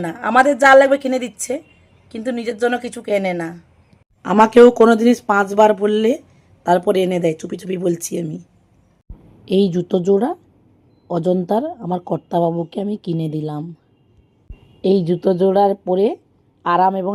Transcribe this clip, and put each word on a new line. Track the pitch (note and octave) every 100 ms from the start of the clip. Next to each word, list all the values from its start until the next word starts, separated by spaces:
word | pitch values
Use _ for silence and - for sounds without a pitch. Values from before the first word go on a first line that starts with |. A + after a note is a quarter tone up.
| E3+
না, | G#3+ -
আমাদের | A#3+ C4+ B3
যা | C4+ C4+
লাগবে | C4+ C#4
কিনে | C4 B3+
দিচ্ছে, | A#3 - - C#4+ - _ _ _ _
কিন্তু | A3+ A#3 A#3+
নিজের | A3+ G#3+
জন্য | A#3+ A#3+ A#3+
কিছু | A#3
কেনে | G#3+ G3+ F#3+
না। | F3 E3 E3+ _ _ _ _ _ _
আমাকেও | - G3+ A3 A#3+ A#3+
কোনো | A#3+ A3+ A3+
জিনিস | A#3 A#3 -
পাঁচবার | G3+ G3 G3+ G#3+
বললে | G3 G#3 G#3+ A3 D#4 - _ _ _ -
তারপর | F3+ F#3+ F#3+
এনে | F3+ F3+
দেয়, | E3+ D#3+
চুপি | F3+ F#3+
চুপি | F3+ F#3
বলছি | F#3 E3+ - F3
আমি। | E3 F3 - _ _ _ _ _ _ - - _ -
এই | F#3+ G3+
জুতো | F3 E3+ F#3 F3
জোড়া | G3 C4 F4+ _ _ _ _ _ _ -
অজন্তার | F3 E3+ F#3 F3 G#3+ D#4 D4 F3+
আমার | F3+ -
কর্তাবাবুকে | D#3+ - F3 E3+ E3+ E3 G#3+
আমি | G3+ G#3 F3+
কিনে | E3 D#3+ D#3
দিলাম। | D3+ D3 E3 D#3+ _ _ _ _ _ _ - - _ _
এই | F#3+ G3 E3
জুতো | F3 F#3+
জোড়ার | F3 F#3+ F#3+ G3+ G3+ F3+
পরে | F#3 A3 G4 _ _ _ _ F3
আরাম | F3 F#3 F#3+
এবং | F#3